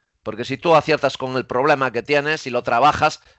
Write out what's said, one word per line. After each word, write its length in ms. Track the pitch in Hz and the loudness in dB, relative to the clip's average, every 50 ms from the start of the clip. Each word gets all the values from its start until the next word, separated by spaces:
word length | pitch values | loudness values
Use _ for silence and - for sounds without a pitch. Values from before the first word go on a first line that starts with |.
| _ _ _ _ _ | _ _ _ _ _
Porque 220 | 110 110 104 120 | -10 -10 -8 -8
si 120 | 117 135 131 | -8 -8 -4
tú 180 | - 170 160 | 2 4 4
aciertas 420 | 147 - 156 151 143 - 135 - - | 4 4 2 0 0 0 -2 -2 -4
con 180 | 131 127 131 | -6 -6 -4
el 120 | 127 113 - | -6 -4 -2
problema 440 | - 123 135 156 151 135 135 127 | -2 0 2 2 2 2 0 -2
que 120 | 107 120 113 | -4 -4 -4
tienes 420 | - 147 147 143 151 156 151 - | -2 0 0 0 -2 -4 -6 -6
y 60 | 135 | -6
lo 100 | 120 123 120 | -6 -4 -2
trabajas, 560 | 131 120 120 131 147 143 - 151 151 - - _ _ _ | 0 2 4 4 4 4 2 0 -2 -2 -4 _ _ _